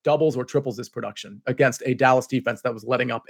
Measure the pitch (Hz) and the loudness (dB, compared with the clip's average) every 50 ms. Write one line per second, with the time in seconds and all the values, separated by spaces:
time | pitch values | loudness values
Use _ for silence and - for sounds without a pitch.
0 | - 151 147 151 160 156 135 131 127 123 - 147 139 135 113 104 123 - - - | 0 2 2 4 4 2 2 0 -4 -2 -2 -2 -2 -2 -6 -8 -10 -12 -10 -10
1 | 113 104 107 - - 104 101 104 - - 123 - 147 131 117 - - 135 127 - | -10 -10 -10 -12 -14 -14 -14 -10 -6 -4 0 2 2 2 2 0 -2 -2 0 4
2 | 135 131 131 131 127 - - 127 127 117 117 104 - 127 117 113 107 117 127 123 | 6 6 6 4 2 0 -2 -2 -2 -2 -4 -4 -4 -6 -6 -6 -4 -2 -2 -2
3 | 123 123 117 117 - - | 0 -2 -4 -8 -6 -4